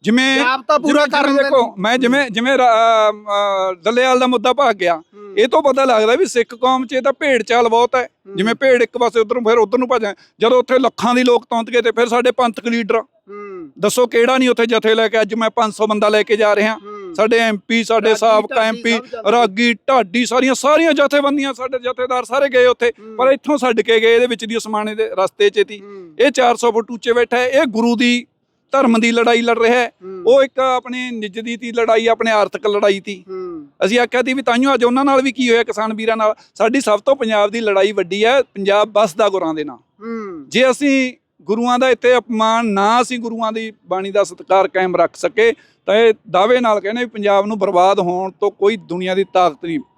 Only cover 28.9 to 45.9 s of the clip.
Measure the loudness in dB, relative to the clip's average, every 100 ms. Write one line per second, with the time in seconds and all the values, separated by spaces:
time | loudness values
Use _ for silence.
28.9 | 2 2 2 2 2 0 0 2 2 -2
29.9 | _ -18 -6 2 2 2 -2 -2 -2 -4
30.9 | -10 -8 -8 -10 -10 -10 -10 -8 -4 0
31.9 | 2 2 0 0 0 0 -2 -2 0 0
32.9 | 0 -4 -14 -12 -12 -12 -12 -16 _ -2
33.9 | 0 0 -2 -2 -2 0 0 2 2 2
34.9 | 2 2 2 0 -2 0 2 0 -4 -6
35.9 | -4 -4 0 -2 -2 _ -2 0 0 0
36.9 | 0 0 0 0 0 0 0 -2 2 0
37.9 | 0 -4 0 2 2 -2 -4 0 2 2
38.9 | 0 0 0 0 0 -4 -6 -8 -12 _
39.9 | _ -12 -12 -12 -14 -6 0 0 2 0
40.9 | 0 -2 -8 _ _ -6 -4 0 0 2
41.9 | 2 2 2 0 -2 0 0 -2 0 2
42.9 | 2 0 -4 -8 -6 -6 -6 -10 -14 _
43.9 | -8 -2 -2 -2 -6 0 0 2 -2 -2
44.9 | 0 -2 -2 -6 0 0 0 _ _ -2